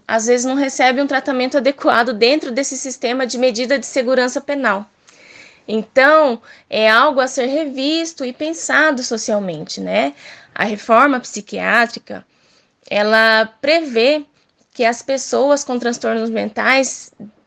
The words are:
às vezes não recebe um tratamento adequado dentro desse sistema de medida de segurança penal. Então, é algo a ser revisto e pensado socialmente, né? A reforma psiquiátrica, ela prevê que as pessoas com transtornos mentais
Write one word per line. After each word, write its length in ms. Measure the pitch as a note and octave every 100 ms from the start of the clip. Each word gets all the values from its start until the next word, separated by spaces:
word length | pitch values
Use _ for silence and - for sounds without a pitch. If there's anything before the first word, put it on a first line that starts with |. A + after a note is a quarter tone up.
| -
às 200 | A3+ A3
vezes 180 | B3
não 120 | B3+ C4+
recebe 440 | C4+ C4 C4 B3+
um 60 | C#4
tratamento 500 | C4+ C4+ B3+ B3+ C#4+
adequado 560 | B3+ C#4+ D#4 A3+ A#3+
dentro 380 | G#3+ A3+ D4+ D#4
desse 260 | A#3 C#4 C4
sistema 480 | C4+ - A#3+ C4 B3+
de 120 | A#3+
medida 400 | B3+ A3 B3 C4+
de 80 | -
segurança 540 | C#4+ A#3+ B3+ B3+ C#4
penal. 440 | - C#4+ B3 G3 G#3 _ _ _ - - - _ -
Então, 760 | A3 G#3+ - C#4 D#4 D4 A#3 - - -
é 220 | G#3+ A3
algo 300 | A3 D4 C4+
a 80 | B3+
ser 180 | C4+ B3
revisto 760 | C#4+ D4+ C4 C#4 D#4+ E4 -
e 80 | B3+
pensado 680 | B3+ D4+ E4 - C4+ D#4 C4
socialmente, 800 | B3 A3+ A3+ G#3 F#3+ D#3 F#3 -
né? 320 | F#3 G3 C4+ C#4+ - - -
A 120 | -
reforma 560 | G3+ G#3 - A3+ C#4+ B3+
psiquiátrica, 1080 | - - - G3 F#3 A3 A3+ - - F#3+ - _ _ _ _ _ -
ela 560 | G3+ G#3 A3 A3+ A3 A3 _
prevê 640 | C#4+ E4 D#4 A3+ A#3+ D4+ D4 _ _ _ _
que 100 | -
as 160 | A#3 A#3+
pessoas 640 | - C4+ - A#3 C4+ C#4
com 140 | - B3
transtornos 500 | A#3+ A#3+ A3+ A3+ A3+
mentais 840 | A3 G#3 A3+ G#3+ C4 C4 - - - G#3 _